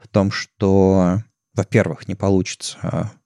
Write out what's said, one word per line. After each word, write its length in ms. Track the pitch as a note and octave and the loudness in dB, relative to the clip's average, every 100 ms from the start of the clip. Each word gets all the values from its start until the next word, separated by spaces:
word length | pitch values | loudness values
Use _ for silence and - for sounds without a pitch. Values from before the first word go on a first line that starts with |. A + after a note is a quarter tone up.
в 60 | - | -4
том, 240 | G#2+ G2 | 0 0
что, 880 | - - _ G2 G2 F#2+ F#2+ F2+ F#2+ - _ _ | -2 -10 _ 2 4 4 4 2 0 -6 _ _
во-первых, 520 | - F#2+ A2+ F2+ D#2+ - | -6 -2 0 0 -4 -10
не 80 | |
получится 960 | F#2 G2 F#2+ F2+ - - - F2 E2+ G#2+ - | -6 0 0 0 -8 -14 -10 -6 -6 -8 -12